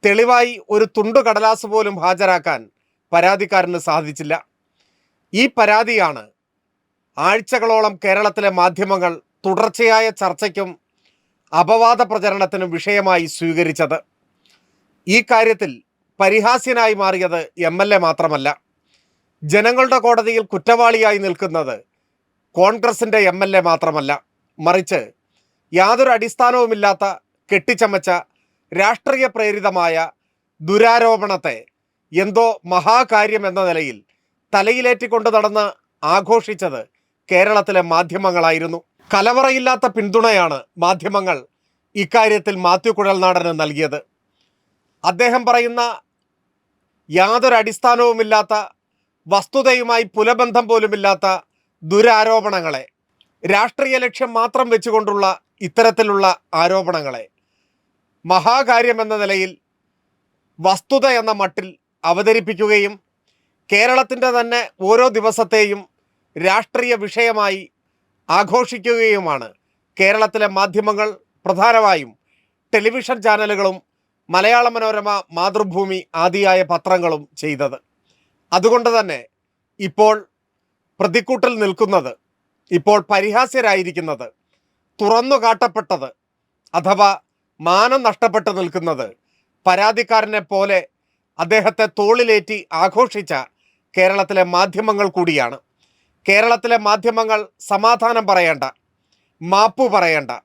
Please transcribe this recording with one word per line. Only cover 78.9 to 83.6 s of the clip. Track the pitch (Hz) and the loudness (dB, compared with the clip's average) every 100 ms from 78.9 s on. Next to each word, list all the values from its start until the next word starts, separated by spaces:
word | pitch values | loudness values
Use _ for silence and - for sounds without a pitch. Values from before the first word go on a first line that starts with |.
| 233 | 0
തന്നെ | 202 139 117 _ _ _ _ _ | -2 -8 -14 _ _ _ _ _
ഇപ്പോൾ | 190 170 214 214 - _ _ _ _ _ _ _ | -10 2 2 2 -6 _ _ _ _ _ _ _
പ്രതിക്കൂട്ടിൽ | 180 226 208 254 254 233 | -2 -2 -2 -2 -2 0
നിൽക്കുന്നത്, | 202 185 214 196 127 - _ _ _ _ _ 175 | -4 -2 0 0 -2 -14 _ _ _ _ _ -2
ഇപ്പോൾ | - 208 - | 2 0 2
പരിഹാസ്യരായിരിക്കുന്നത്, | 202 202 214 262 262 | -2 0 0 0 -2